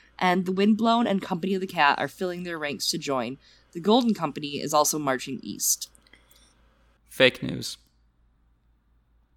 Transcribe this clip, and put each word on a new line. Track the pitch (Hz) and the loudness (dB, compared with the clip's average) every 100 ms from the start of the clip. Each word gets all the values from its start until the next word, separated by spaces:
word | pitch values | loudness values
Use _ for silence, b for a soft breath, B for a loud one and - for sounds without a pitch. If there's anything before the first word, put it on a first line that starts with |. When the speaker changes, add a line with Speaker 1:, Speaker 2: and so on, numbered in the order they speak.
| b b | b b
Speaker 1:
and | 180 185 180 | 2 4 2
the | |
Windblown | 190 208 208 226 233 226 | 4 4 4 4 4 2
and | 196 | 0
Company | - 180 185 | -2 -4 -2
of | 190 | -2
the | 190 | -2
Cat | 170 143 - | 4 4 4
are | 143 | -2
filling | - 185 175 | -4 -6 -6
their | 180 165 | -8 -6
ranks | 147 117 - | -6 -4 -4
to | 170 | -4
join. | 143 131 117 139 b b b | -2 -2 -4 -8 b b b
The | 175 | -4
Golden | 165 233 233 | 2 4 4
Company | 196 156 147 147 143 | 0 -4 -6 -10 -8
is | 147 | 0
also | 156 147 156 | 2 2 0
marching | 143 127 - 131 | -2 -4 -6 -10
east. | 101 - - - - _ _ b b b b b _ _ _ _ _ | -10 -6 -4 -4 -6 _ _ b b b b b _ _ _ _ _
Speaker 2:
Fake | - 127 - | 2 2 2
news. | - 127 - - _ _ _ _ _ _ _ _ _ _ _ _ _ _ _ | -6 -6 -8 -14 _ _ _ _ _ _ _ _ _ _ _ _ _ _ _